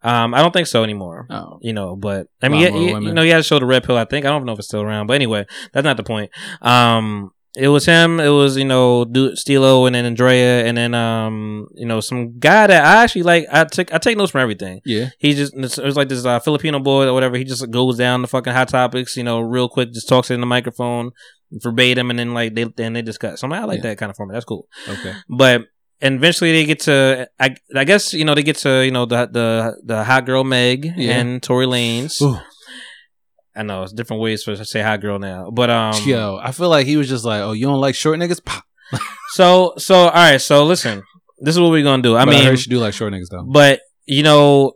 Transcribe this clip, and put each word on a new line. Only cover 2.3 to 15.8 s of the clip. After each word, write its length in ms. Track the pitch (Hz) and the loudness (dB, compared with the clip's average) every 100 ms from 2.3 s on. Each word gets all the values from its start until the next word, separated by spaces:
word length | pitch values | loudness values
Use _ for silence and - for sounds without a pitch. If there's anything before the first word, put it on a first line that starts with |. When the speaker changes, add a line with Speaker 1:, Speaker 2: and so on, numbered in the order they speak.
| _ | _
Speaker 1:
I 60 | 131 | -4
Speaker 2:
A 20 | |
Speaker 1:
mean, 100 | 147 | 0
Speaker 2:
lot 40 | |
Speaker 1:
yeah, 60 | 170 | 0
Speaker 2:
more 80 | 160 | 0
Speaker 1:
he, 60 | 175 | -4
you 60 | |
Speaker 2:
women. 200 | 208 208 | -4 -4
Speaker 1:
know, 80 | 165 | 0
he 80 | 160 | 2
had 60 | 165 | 2
to 40 | |
show 160 | 151 147 | 2 0
the 60 | 127 | 2
red 180 | 127 | 0
pill, 120 | - 123 | 2 -2
I 80 | |
think. 220 | 113 139 139 | -2 -4 -2
I 40 | |
don't 140 | 147 | -4
know 80 | 127 | -6
if 60 | 107 | -10
it's 100 | 101 | -8
still 140 | 107 | -6
around, 240 | 104 107 104 | -6 -6 -2
but 80 | |
anyway, 320 | 135 127 107 101 - - | -2 0 -4 -6 -14 -10
that's 120 | 135 | -4
not 120 | 143 123 | -2 -2
the 60 | |
point. 280 | 107 110 104 - - - | -4 -8 -8 -14 -18 -6
Um, 720 | 120 123 120 113 110 104 98 _ _ - | 2 4 4 2 -2 -6 -10 _ _ -2
it 120 | 135 | 2
was 180 | 143 143 | 2 4
him. 320 | 165 165 165 | 4 4 2
It 120 | 147 | 2
was, 260 | 143 139 135 | 4 4 2
you 80 | |
know, 400 | 135 131 127 123 | 0 2 4 2
Du-, 320 | 120 123 135 90 | 0 0 0 -2
Stilo, 500 | - 139 135 131 127 | 0 2 6 6 4
and 80 | |
then 100 | 123 | 0
Andrea, 600 | 120 117 127 127 123 123 117 | -4 0 2 4 4 2 0
and 100 | 120 | -2
then, 160 | 120 | -2
um, 760 | 120 117 113 110 110 107 107 104 | -2 -2 -2 -4 -6 -10 -10 -14
you 120 | - 120 | -14 -6
know, 140 | 113 | -6
some 380 | - 127 120 120 | -4 -8 -8 -2
guy 280 | 143 202 214 | 4 6 6
that 180 | 175 | 6
I 200 | 147 208 | 6 6
actually 180 | 233 - | 6 2
like. 240 | 175 170 151 | 2 2 2
I 120 | 143 | 2
took, 280 | 160 - 180 | 2 -2 -4
I 40 | 165 | -2
take 180 | - 220 | -2 0
notes 160 | 196 | -2
from 80 | 139 | 0
everything. 400 | 127 101 98 92 | -2 -4 -10 -12
Speaker 2:
Yeah. 260 | - 107 127 _ | -6 -4 -6 _
Speaker 1:
He 160 | 147 | -2
just, 200 | 143 143 | 0 -2
it 300 | 135 131 127 | -6 -8 -6